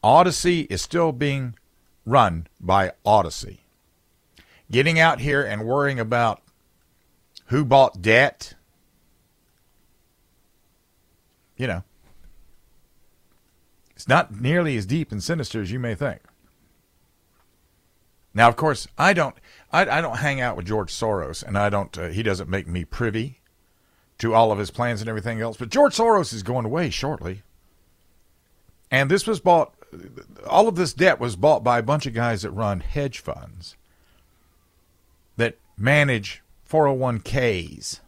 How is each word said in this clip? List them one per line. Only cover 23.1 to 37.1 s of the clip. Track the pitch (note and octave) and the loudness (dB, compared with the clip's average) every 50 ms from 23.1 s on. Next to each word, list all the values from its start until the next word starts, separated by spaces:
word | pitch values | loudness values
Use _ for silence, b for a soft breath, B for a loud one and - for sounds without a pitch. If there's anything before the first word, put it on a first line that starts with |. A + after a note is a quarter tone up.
| G2+ A2 A2+ C#3 C3 _ _ _ _ _ _ _ _ _ _ _ _ _ _ _ _ _ | -2 -4 -6 -6 -10 _ _ _ _ _ _ _ _ _ _ _ _ _ _ _ _ _
to | - A2+ A2 | -2 2 4
all | A2+ A2+ A2 G#2+ | 4 4 4 2
of | G2+ | -2
his | G#2 F#2 | -4 -6
plans | - - A#2+ A#2+ A#2 G#2 | -4 -6 -4 -4 -4 -6
and | G#2+ A#2 | -6 -8
everything | A2+ G#2+ F2+ A#2 A2+ A2 | -8 -8 -6 -8 -6 -6
else. | A2 A#2 A2+ | -6 -8 -8
But | - B2 G#2+ | -10 -10 -4
George | - C4+ D4 C#4 - | 2 4 4 4 4
Soros | - A3+ A#3 A3 G3+ D#3+ - - | 2 2 4 4 2 2 -2 -6
is | A2 F#2+ | -10 -6
going | G#2 B2 B2+ A2+ | -4 -4 -4 -4
away | A2 B2 D#3+ F3 C#3 | -2 -2 -2 -2 -4
shortly. | F2+ - - C#3 D#3 - - F2 F#2+ G2+ - _ _ _ _ _ _ _ _ _ _ _ _ _ _ _ _ _ _ _ _ _ _ _ _ _ _ _ _ _ - | -4 -4 -4 -6 -6 -6 -8 -10 -10 -10 -16 _ _ _ _ _ _ _ _ _ _ _ _ _ _ _ _ _ _ _ _ _ _ _ _ _ _ _ _ _ 0
And | C3 C#3 C3+ | 0 2 2
this | E3+ G3 - | 2 0 0
was | A3+ A3 D#3+ | -2 -4 0
bought, | - F3+ E3+ E3 D3+ - _ _ - _ - E2+ F2 F#2+ A2+ - - _ - - - | 4 4 4 4 4 0 _ _ -20 _ -20 -20 -20 -20 -20 -20 -20 _ -20 -18 -8
all | - B2 E3+ G#3+ A3+ | 2 4 4 4 4
of | F#3+ | 2
this | E3 F#3 D3+ - | 0 -2 -4 0
debt | - F3+ F#3 D#3 - | 2 4 4 4 2
was | A#2+ B2 G#2+ | -2 -6 -4
bought | F2 G2 D3+ D3+ A#2+ G#2+ | 2 4 4 4 4 2
by | B2 A#2+ A#2+ | 2 2 2
a | A2+ | 2
bunch | A2+ D3 D3+ - | 0 -2 -2 -2
of | C#3 A2+ | -4 -4
guys | A2+ A#2+ A#2+ A2+ G2 F#2+ | -2 -2 -2 -2 -4 -6
that | - - | -8 -6
run | G2 A2+ G#2 G2+ F#2 | -4 -4 -2 -2 -4
hedge | - - - D3 C#3+ C#3 A#2+ - | -6 -6 -4 -4 -4 -6 -8 -10
funds | - - - - - - - F#2 E2 - - _ _ _ _ _ _ _ _ _ _ _ _ _ _ _ _ _ _ _ _ _ _ _ _ _ _ _ _ _ _ _ _ | -12 -10 -12 -12 -12 -18 -20 -20 -20 -20 -20 _ _ _ _ _ _ _ _ _ _ _ _ _ _ _ _ _ _ _ _ _ _ _ _ _ _ _ _ _ _ _ _
that | - A#2 A#2 - _ _ _ _ | -2 -2 -2 -2 _ _ _ _
manage | - G2 B2 C#3+ D3 D3 C#3 B2+ A2+ G#2 - - - _ _ - _ - | -4 0 2 4 4 2 2 0 -4 -4 -8 -14 -16 _ _ -20 _ -14
four | _ - D#3 D3+ | _ 0 2 2
oh | C#3+ C3+ | 2 2
one | C3 C3 B2+ | 0 -2 -2